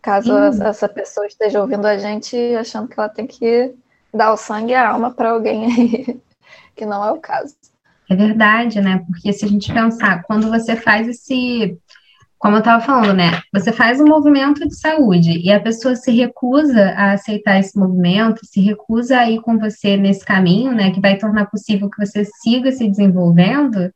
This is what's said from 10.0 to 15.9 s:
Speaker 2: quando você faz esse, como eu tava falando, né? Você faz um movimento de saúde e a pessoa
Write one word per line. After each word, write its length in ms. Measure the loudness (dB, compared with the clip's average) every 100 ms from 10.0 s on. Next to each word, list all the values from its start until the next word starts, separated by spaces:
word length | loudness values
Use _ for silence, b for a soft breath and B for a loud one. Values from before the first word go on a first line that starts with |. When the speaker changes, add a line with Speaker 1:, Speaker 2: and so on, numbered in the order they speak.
| -2 -2
Speaker 2:
quando 260 | -2 -2 0
você 260 | -2 -2 -2
faz 300 | 0 0 -2
esse, 680 | -8 -6 -4 -2 -2 -4 -6 _ b b b _ _
como 160 | 0 2
eu 80 |
tava 200 | 4 2
falando, 300 | 2 2 2
né? 280 | 2 2 -2 -4
Você 200 | -4 -2
faz 260 | 0 0 4
um 60 | 4
movimento 600 | 4 4 2 2 0 -4
de 100 | -6
saúde 580 | -4 0 2 4 2 0
e 120 | 2
a 80 | 2
pessoa 340 | 0 -4 -2